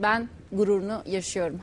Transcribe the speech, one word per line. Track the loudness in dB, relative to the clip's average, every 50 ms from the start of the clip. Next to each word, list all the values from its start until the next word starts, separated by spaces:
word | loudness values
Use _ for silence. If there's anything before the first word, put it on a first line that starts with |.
ben | 2 2 2 2 0 -4 -10 -16 -12 -4
gururunu | 0 2 4 4 4 2 2 -2 -4 -6 -4
yaşıyorum. | -4 -4 -4 -4 -2 -2 -2 -2 -2 -2 -4